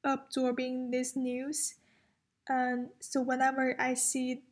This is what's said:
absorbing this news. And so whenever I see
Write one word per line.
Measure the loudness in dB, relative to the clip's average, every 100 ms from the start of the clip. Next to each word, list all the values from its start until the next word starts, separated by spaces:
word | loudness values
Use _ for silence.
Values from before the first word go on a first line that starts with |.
absorbing | -2 -2 -2 0 0 0 -2 -2 -2
this | 0 0 -2
news. | -2 -2 -4 -4 -4 -6 _ _ _ _ _ _ -2
And | 0 2 0 -4 -10
so | -4 0
whenever | 2 4 2 4 2 2
I | 0
see | 0 0 0 -2 -4 -4